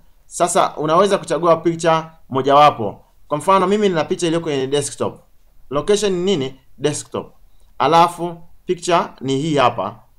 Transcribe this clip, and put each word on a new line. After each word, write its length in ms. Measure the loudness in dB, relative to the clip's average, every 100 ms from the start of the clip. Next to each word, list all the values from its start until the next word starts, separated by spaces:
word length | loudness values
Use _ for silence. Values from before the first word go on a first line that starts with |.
| -20 _ _
Sasa 500 | -4 0 2 0 -2
unaweza 420 | 0 2 2 0
kuchagua 380 | -2 -2 2 2
picha 540 | 0 0 0 0 -2 -14 -6
mojawapo. 760 | -4 2 6 6 4 -6 -8 -18 _ -8
Kwa 100 | -4
mfano, 280 | 2 2 2
mimi 220 | 2 2
nina 160 | 0
picha 220 | -2 -2 -2
iliyo 140 | -2
kwenye 260 | -2 -4 -2
desktop. 520 | -2 -4 -6 -6 -6 _ -20 -20 -20 -8
Location 420 | -4 0 0 0
ni 100 | -2
nini? 380 | -2 -2 -4 -10 _ -6
Desktop. 540 | -4 -4 -8 -10 -10 -18 -20 -20 -20 -4
Alafu, 580 | 2 4 4 0 -10 -10 -18 -16 -6
picture 380 | -6 0 0 0 -6
ni 160 | -4 -2
hii 180 | 0 2
hapa. 400 | 2 0 -6 -10 -20